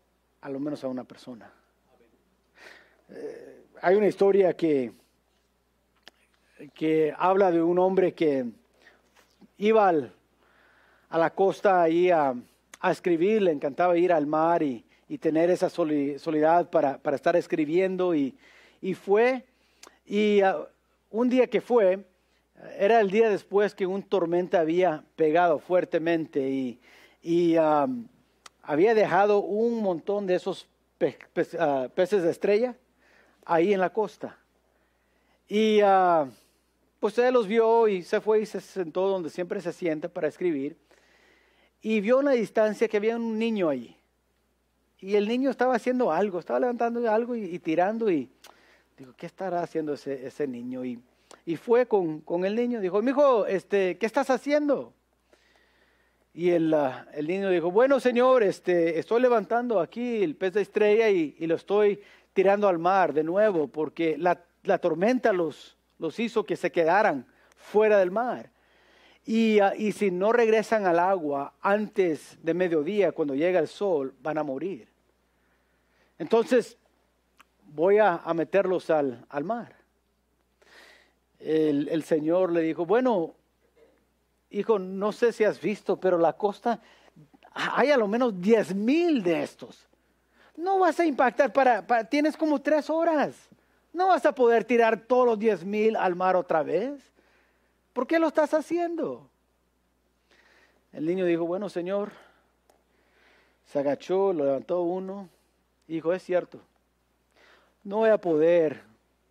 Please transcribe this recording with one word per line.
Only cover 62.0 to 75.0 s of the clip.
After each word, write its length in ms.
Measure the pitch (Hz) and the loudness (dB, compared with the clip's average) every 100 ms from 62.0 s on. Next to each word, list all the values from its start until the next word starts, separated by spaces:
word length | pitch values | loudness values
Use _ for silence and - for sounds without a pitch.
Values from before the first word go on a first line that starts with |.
| - - _ | -6 -20 _
tirando 340 | - 190 202 202 | 0 2 4 2
al 120 | 170 | 2
mar 340 | 175 196 165 | 2 2 2
de 100 | 139 | 0
nuevo, 440 | 160 190 214 170 147 | 0 2 2 2 -2
porque 500 | 151 151 - 165 147 | -4 -6 -2 -2 0
la, 260 | 175 175 _ _ | 0 -2 _ _
la 160 | 185 175 | -4 -2
tormenta 520 | 175 160 208 254 247 | 0 0 0 0 0
los, 460 | 185 160 131 - _ _ - | 0 -2 -6 -18 _ _ -12
los 200 | 160 170 | -10 -6
hizo 260 | 226 220 - | -4 -4 -4
que 100 | 170 | -4
se 160 | 175 | -4
quedaran 560 | 175 160 190 214 139 - _ _ _ | 0 2 2 2 -2 -8 _ _ _
fuera 440 | - 208 214 208 | -4 2 4 4
del 100 | 180 | 2
mar. 400 | 202 247 220 - _ _ _ _ _ _ _ - | -2 -4 -6 -12 _ _ _ _ _ _ _ -4
Y, 320 | 226 226 214 | 0 4 4
ah, 140 | 196 - | 4 2
y 160 | 214 | -4
si 200 | - 208 | -2 -2
no 200 | 180 208 | 0 2
regresan 540 | 240 226 220 196 220 190 | 2 4 2 2 0 2
al 140 | 170 | 2
agua 540 | 180 196 151 139 143 - | 2 0 -2 -6 -8 -6
antes 760 | 196 208 208 - 180 139 - - | -2 -2 -2 -2 -2 -2 -8 -10
de 100 | 160 | -4
mediodía, 580 | 170 185 165 147 208 175 | -2 0 0 0 0 0
cuando 220 | - 151 | 0 -4
llega 260 | 135 175 180 | -2 0 0
el 80 | 147 | -2
sol, 460 | - 202 156 135 - | -4 -2 -2 -4 -8
van 160 | 156 151 | -8 -6
a 60 | |
morir. 440 | 151 131 180 139 - _ | -6 -6 -8 -10 -16 _